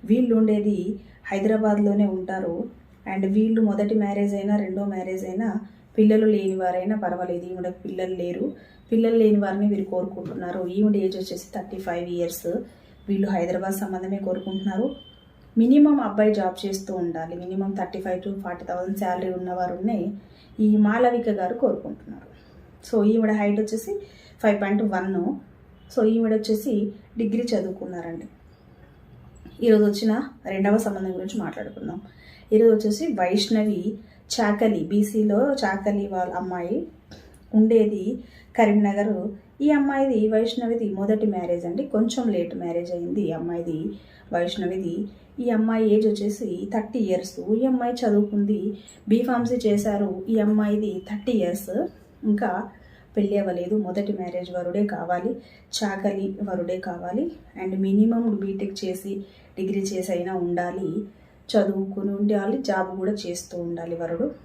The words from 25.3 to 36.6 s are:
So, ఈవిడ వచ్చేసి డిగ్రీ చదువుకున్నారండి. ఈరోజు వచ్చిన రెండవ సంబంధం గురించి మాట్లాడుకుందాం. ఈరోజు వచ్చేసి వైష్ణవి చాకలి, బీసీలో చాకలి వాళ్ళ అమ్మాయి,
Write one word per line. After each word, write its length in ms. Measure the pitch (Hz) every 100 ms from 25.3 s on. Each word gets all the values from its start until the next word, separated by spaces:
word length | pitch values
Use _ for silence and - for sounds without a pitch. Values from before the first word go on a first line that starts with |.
| 285 - - - - -
So, 60 | - 220
ఈవిడ 280 | 226 226
వచ్చేసి 400 | 220 214 214 285 208 208 - - 226
డిగ్రీ 260 | 214 226 240
చదువుకున్నారండి. 760 | 196 190 185 - 180 165 165 208 - - - - - - - - - - - - -
ఈరోజు 200 | 233 214
వచ్చిన 280 | 208 202 220 220 285 - -
రెండవ 320 | 196 202 220
సంబంధం 340 | 214 196 190 180
గురించి 220 | 190 220
మాట్లాడుకుందాం. 600 | 165 - - - 220 - - - - - -
ఈరోజు 200 | 214 226 214
వచ్చేసి 300 | 214 208 320 208
వైష్ణవి 600 | 180 202 - 220 214 180 190 220 - - -
చాకలి, 480 | - 214 208 226 185
బీసీలో 560 | 160 208 208 220 214 202 277
చాకలి 500 | 269 196 196 208 202 196
వాళ్ళ 240 | 185 180
అమ్మాయి, 440 | 180 185 180